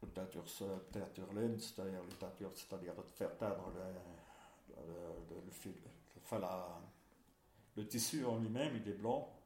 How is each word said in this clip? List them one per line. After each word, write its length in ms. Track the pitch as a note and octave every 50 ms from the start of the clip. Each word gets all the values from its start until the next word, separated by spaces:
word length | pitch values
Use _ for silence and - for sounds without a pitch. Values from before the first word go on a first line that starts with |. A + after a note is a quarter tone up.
| -
Une 60 | F2
teinture 400 | - F#2+ F#2 F#2+ - E2 E2+ -
so-, 320 | - - G2+ G2 F#2+ F#2+ F#2 -
teinture 400 | - G#2+ G2 - - - F#2+ F#2
laine, 260 | G2 G#2 A2+ A#2 A2+ G#2+
c'est-à-dire 440 | A2+ - - - F#2+ F#2+ F#2+ F#2 F2+
les 120 | F#2 -
teintures, 360 | - - F#2 F#2 - G2+ F#2+ -
c'est-à-dire 400 | - - - - F#2+ F2+ F2 E2
de 60 | F2 F2+
faire 340 | - - - G#2 F2 - -
teindre 340 | A#2 G#2+ G2 F#2 F#2 F#2 F2
le, 1000 | F2+ F#2 F#2 F#2 F2+ F2+ F2 E2+ D#2+ - - - - - - - - - - -
le, 80 | - C2+ E2 E2 F2 F2 E2 E2+ F2 E2+ E2
le, 160 | E2+ F2+ F2+
le 60 | F#2+
fil, 200 | F#2 - - G2 F2+ - - A#2 - - - - - -
enfin 220 | - - - A2
la, 420 | F#2+ F2+ F#2 F#2 F2+ F2+ E2+ E2+ E2+ - - - - - - - - - - - - - - - - - - -
le 100 | G#2+ A2
tissu 380 | - A#2+ A2+ - - D#3 C3
en 120 | B2 A2+ A2+
lui-même, 380 | A2+ A2 A2 B2 C#3+ D#3 C3+
il 140 | A2 G#2 G#2
est 60 | G2
blanc 360 | F#2 F#2+ A2+ B2+ - - - - - -